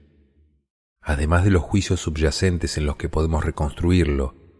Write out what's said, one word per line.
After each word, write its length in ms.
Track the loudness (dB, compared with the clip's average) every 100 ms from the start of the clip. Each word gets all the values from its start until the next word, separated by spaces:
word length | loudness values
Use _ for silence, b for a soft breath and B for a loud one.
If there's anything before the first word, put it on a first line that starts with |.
| _ _ _ _ _ _ _ _ _ _
Además 440 | -6 -2 0 2
de 60 | 4
los 120 | 2
juicios 380 | 2 -2 0 -2
subyacentes 760 | -2 0 0 2 0 0 -4 -2
en 100 | -4
los 100 | -4
que 120 | -4
podemos 360 | -2 0 0
reconstruirlo, 880 | -2 -2 -4 -2 2 4 2 0 -4 -8 -20